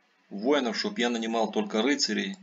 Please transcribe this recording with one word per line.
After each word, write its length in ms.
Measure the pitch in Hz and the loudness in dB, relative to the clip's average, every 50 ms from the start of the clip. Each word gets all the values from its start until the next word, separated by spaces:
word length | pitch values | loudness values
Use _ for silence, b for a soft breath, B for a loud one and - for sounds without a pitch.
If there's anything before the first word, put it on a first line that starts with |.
| _ _ _ _ _ - | _ _ _ _ _ -14
воинов, 480 | 95 98 107 131 151 143 127 117 107 - | -10 -2 2 2 2 4 2 0 -2 -2
чтоб 200 | - 104 101 110 | -4 -4 -2 0
я 120 | 120 120 | 0 0
нанимал 420 | 120 113 113 113 113 113 110 104 | 0 -2 -2 0 0 0 0 2
только 300 | - 107 101 101 - 110 | 0 -2 -2 0 0 2
рыцарей. 560 | 110 135 143 135 - - 107 101 101 98 98 - | 2 2 2 2 0 0 0 -2 -2 -4 -6 -10